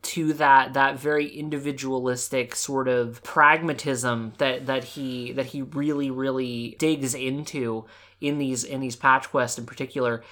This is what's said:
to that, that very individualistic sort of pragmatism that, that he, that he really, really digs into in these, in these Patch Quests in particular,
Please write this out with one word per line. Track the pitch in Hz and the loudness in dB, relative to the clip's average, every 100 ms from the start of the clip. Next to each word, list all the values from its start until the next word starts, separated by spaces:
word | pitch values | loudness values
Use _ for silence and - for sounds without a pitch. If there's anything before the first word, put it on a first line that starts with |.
to | - 175 156 | -8 -2 0
that, | 147 143 135 127 | 4 8 8 6
that | 135 135 139 | 4 2 2
very | 143 151 147 | 0 0 0
individualistic | 147 151 147 139 135 135 131 127 123 - 135 120 - | -4 -6 -4 -4 -4 -4 -2 0 -2 -2 -2 -2 -4
sort | - 135 127 | -4 -2 2
of | 123 120 117 | 2 0 -6
pragmatism | - - 147 160 165 131 147 127 127 117 113 - | -2 6 6 6 2 -2 -2 -2 0 -2 -4 -2
that, | 135 127 | 0 0
that | 127 131 | -2 -4
he, | 123 - 131 127 123 | -4 -8 -8 -6 -6
that | 127 | -6
he | 123 139 | -6 -6
really, | 131 139 147 143 139 | -6 -2 -2 0 -2
really | 131 135 131 127 120 117 - | -2 -2 -2 -2 -4 -8 -2
digs | 160 151 131 | 0 0 -2
into | 127 131 139 147 147 120 110 110 - - - | -4 -4 -4 -6 -4 -4 -4 -8 -20 -20 -6
in | 143 147 | -2 -2
these, | 135 127 | -2 -2
in | - 135 | -4 -6
these | 131 117 | -6 2
Patch | 135 135 - | 4 4 4
Quests | 143 120 - | 0 0 -2
in | 120 | -10
particular, | - 127 139 123 113 - | -8 -6 -2 -2 -2 -8